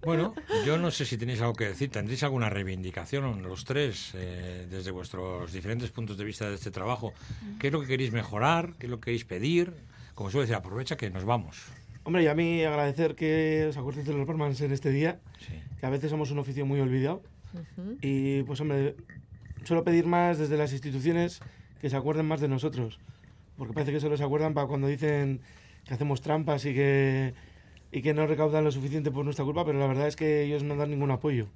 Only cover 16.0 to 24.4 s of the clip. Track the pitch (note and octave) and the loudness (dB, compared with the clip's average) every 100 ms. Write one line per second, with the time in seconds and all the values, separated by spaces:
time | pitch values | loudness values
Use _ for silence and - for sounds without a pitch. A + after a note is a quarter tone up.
16 | D3+ D3+ C#3+ D3 C3+ C3+ C#3 C#3 C3 C3 | 0 -2 -2 -2 -4 -2 0 2 2 2
17 | C3+ F#3 - - - F3 D#3+ - F#3 C4 | 2 -2 -8 -20 -14 -14 -12 -10 -10 -4
18 | C#3 C3+ C3+ C#3 B2+ C3+ D3+ C#3 C#3 - | 0 2 2 0 0 -2 0 2 0 -2
19 | - - - - - - - E3+ - E3+ | -16 -18 -18 -20 -14 -12 0 2 6 6
20 | E3 F3 F3 E3 D3+ D3+ D3 C3+ C#3+ C3 | 6 6 6 4 2 2 2 -2 -2 0
21 | C#3 E3+ F3 - - - - - C#3+ C3+ | 2 4 2 -2 -16 -18 -20 -6 -2 0
22 | C3 D#3 D#3 D#3 C#3+ C3 D3+ B2+ A2+ - | 0 2 2 2 2 2 0 -2 -4 -6
23 | - - - - - - A#2+ A2 C#3+ D3 | -20 -20 -20 -20 -20 -12 -6 -2 0 0
24 | D3 D3 C#3+ D3+ | 0 2 2 2